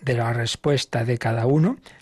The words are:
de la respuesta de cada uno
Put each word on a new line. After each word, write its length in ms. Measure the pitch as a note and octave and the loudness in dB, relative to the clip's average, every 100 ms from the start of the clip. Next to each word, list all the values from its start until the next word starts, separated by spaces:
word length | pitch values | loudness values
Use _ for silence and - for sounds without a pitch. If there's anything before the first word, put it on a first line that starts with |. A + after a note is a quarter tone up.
de 120 | C3 | -2
la 180 | A#2+ A#2 | 0 0
respuesta 720 | A#2 A#2 - D3 C#3 - A#2 | -2 -4 -2 0 0 0 -2
de 140 | A2+ A#2+ | -2 -2
cada 280 | A2+ A2+ A#2+ | -2 0 2
uno 320 | D3+ F3 C4+ - - | 4 2 0 -10 -20